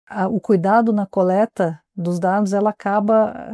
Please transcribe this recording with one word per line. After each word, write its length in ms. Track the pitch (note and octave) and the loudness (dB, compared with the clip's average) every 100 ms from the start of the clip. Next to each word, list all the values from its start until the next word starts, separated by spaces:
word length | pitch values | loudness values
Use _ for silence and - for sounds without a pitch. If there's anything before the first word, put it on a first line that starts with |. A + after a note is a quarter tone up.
| - | -12
a, 200 | G#3+ F#3+ | -6 -4
o 120 | G#3 | -2
cuidado 540 | - F#3+ F#3+ A3+ A3+ | 0 0 4 2 2
na 140 | G#3 G3 | 0 -2
coleta 720 | F#3+ F#3 F#3 A3+ - E3+ D#3 _ G3 | 0 0 2 0 -2 -4 -4 _ -8
dos 240 | F3 F3 | -4 -2
dados, 340 | F3+ G3 G3+ | 0 0 0
ela 160 | G3+ G#3 | 0 -2
acaba, 640 | G#3 G3 G#3 G#3 A3 A3 - - | -2 -2 -2 2 2 2 -4 -10